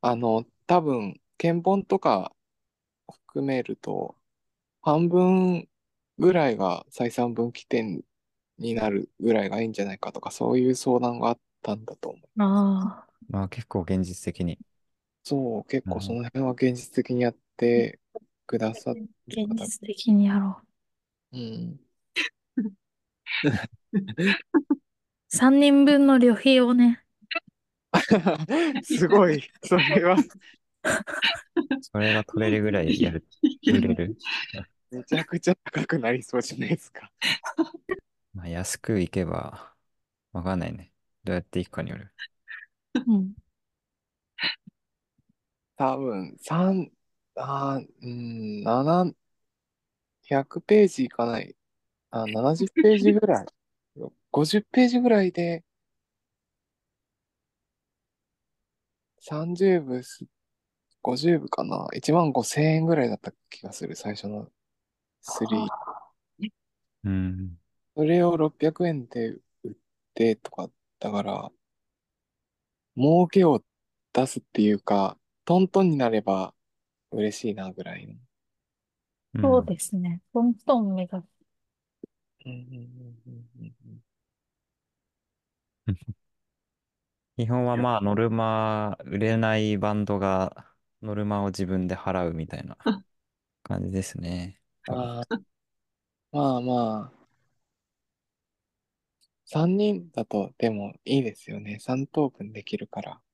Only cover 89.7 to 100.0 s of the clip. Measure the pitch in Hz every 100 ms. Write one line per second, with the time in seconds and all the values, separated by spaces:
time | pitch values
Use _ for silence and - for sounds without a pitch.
89.7 | 104 104 104 104 101 98 95 95 - -
90.7 | _ _ _ 110 104 104 104 101 95 92
91.7 | 92 90 90 - 92 87 82 80 - -
92.7 | - - 196 - _ _ _ _ _ -
93.7 | 98 92 95 95 - 85 87 90 - _
94.7 | _ - 127 120 120 120 226 - _ _
95.7 | _ _ _ _ _ _ 147 139 127 123
96.7 | 123 117 107 101 _ _ _ _ _ _
97.7 | _ _ _ _ _ _ _ _ _ _
98.7 | _ _ _ _ _ _ _ _ 151 165
99.7 | 190 208 196